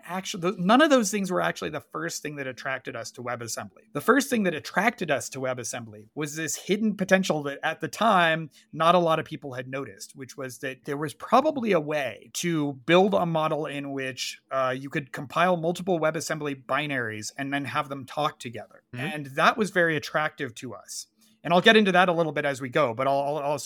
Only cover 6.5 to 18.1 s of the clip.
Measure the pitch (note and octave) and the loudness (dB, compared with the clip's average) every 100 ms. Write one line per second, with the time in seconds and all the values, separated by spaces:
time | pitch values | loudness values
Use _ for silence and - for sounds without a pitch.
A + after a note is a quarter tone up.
6.5 | - - G#3 G#3+ F#3+ F#3+ F#3+ F#3 D#3 C#3+ | -4 -2 0 0 0 2 4 4 0 -2
7.5 | C#3 D#3 D#3+ D#3+ - A3+ F#3 E3 D#3+ D#3 | -4 -4 -4 -6 0 4 4 4 2 -4
8.5 | _ _ - E3 F3+ E3+ D#3+ - D#3 C#3+ | _ _ 0 4 6 4 2 -2 -10 -10
9.5 | B2 C3 C3+ B2 F#2+ - C#3+ B2+ - C3 | -10 -8 -8 -8 -12 -18 -16 -16 -10 -12
10.5 | A#2+ C3+ C3 - C#3+ D3+ - - B3 D#4 | -8 -10 -8 -6 -4 -6 -8 2 4 4
11.5 | D4 A3+ E3+ D3 D3+ B2+ G2+ A#2 - F3 | 0 2 0 0 -2 -4 -8 -12 -6 -2
12.5 | D#3+ C#3+ C3 B2 F3 G3 F#3+ E3+ D#3+ D#3 | 0 0 -2 4 6 6 4 2 2 0
13.5 | D3+ D3+ C#3+ C#3+ C3+ C3 B2+ - - - | 0 -4 -6 -6 -6 -6 -6 -8 -10 -6
14.5 | C3+ C3 C3 C#3 D#3 C3+ - C3+ D#3+ F3+ | -2 0 -2 -4 -6 -6 -10 -6 0 2
15.5 | F3 D#3+ F3 F3+ E3+ D#3 D#3+ - D#3 D3 | 2 -2 -2 -2 0 0 -2 -4 -6 -6
16.5 | C3+ - C3+ D3 C3+ A2+ G#2+ G#2 - C#3 | -8 -4 -2 -2 -2 -4 -6 -8 -8 -4
17.5 | C#3+ C3 D3 C#3 C#3 B2 | -4 -2 -4 -4 -6 -8